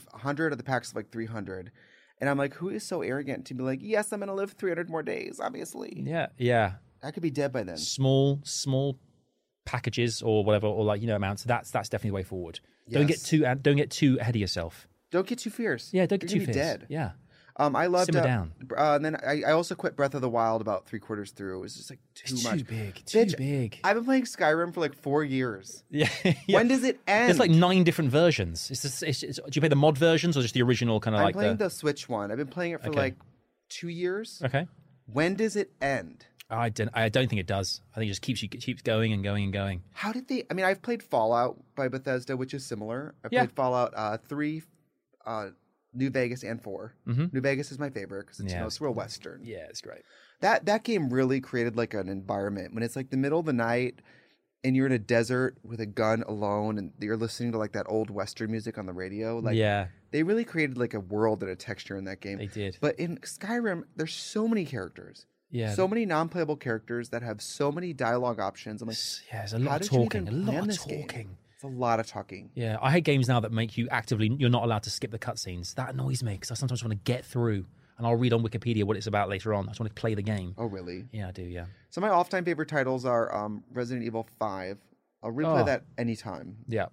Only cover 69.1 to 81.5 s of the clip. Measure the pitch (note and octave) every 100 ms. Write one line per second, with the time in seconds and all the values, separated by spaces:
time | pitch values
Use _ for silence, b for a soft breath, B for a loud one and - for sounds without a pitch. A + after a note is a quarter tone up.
69.1 | - - A2 G2+ A2+ C3 C#3+ G3+ C3 A2
70.1 | G#2+ E2+ C#3 G3 D3 G#3 G3 - - C3
71.1 | A#2+ G2+ F#2+ _ _ C#3 B2+ B2 A2+ A2
72.1 | G#2 G2 G2 - - A2+ G#2 - E3+ D#3
73.1 | C#3 B2 B2 A2 A2+ A2+ - A#2 B2 -
74.1 | A2 A2 C#3 B2 B2 A#2 G#2+ - - A#2
75.1 | A2 - A2+ - F2+ F2 - C3 C3 C3
76.1 | B2 A#2+ G2 - A2+ C3 B2 A2+ G#2 -
77.1 | A#2+ - B2 A#2 G2+ F#2 b b - A#2
78.1 | A#2 B2 A#2 A2+ A2+ A#2+ A2 G2+ G#2 G#2
79.1 | G2+ F#2+ G2 A2 G2+ F#2+ G#2+ A2 - A2+
80.1 | G#2 G#2 G#2 F2+ F#2+ A2+ G2 F2+ F2+ A#2+
81.1 | G#2+ F#2 F#2 F2